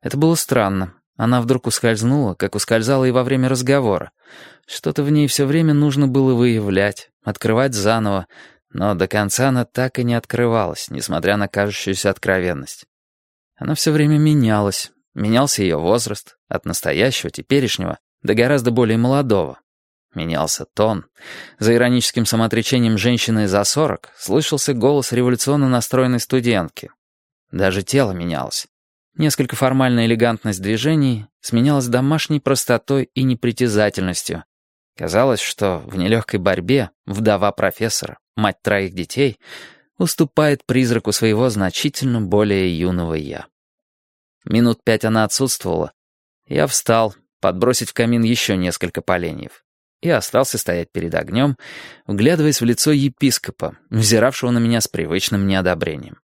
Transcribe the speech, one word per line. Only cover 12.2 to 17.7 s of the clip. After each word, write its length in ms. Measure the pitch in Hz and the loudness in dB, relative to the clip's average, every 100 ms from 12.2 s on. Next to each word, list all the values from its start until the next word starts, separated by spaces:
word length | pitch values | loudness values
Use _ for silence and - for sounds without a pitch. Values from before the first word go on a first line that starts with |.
| - 95 90 78 67 - - _ _ _ _ _ _ _ | 0 0 0 -4 -8 -16 -20 _ _ _ _ _ _ _
Она 180 | - | -6
всё 180 | 156 - | -2 0
время 240 | 151 147 151 | 2 4 4
менялась. 760 | 151 151 117 107 104 95 - _ _ | 4 4 4 4 2 -2 -10 _ _
Менялся 500 | - 104 117 139 - | -6 0 2 2 0
её 160 | 95 78 | 0 0
возраст, 600 | 82 113 117 107 - _ _ | 2 0 0 -10 -14 _ _
от 160 | - | -8
настоящего, 680 | - 87 - 71 123 - 85 | -6 -6 -2 0 0 0 -6
теперешнего, 680 | - - 139 123 | -10 -2 0 0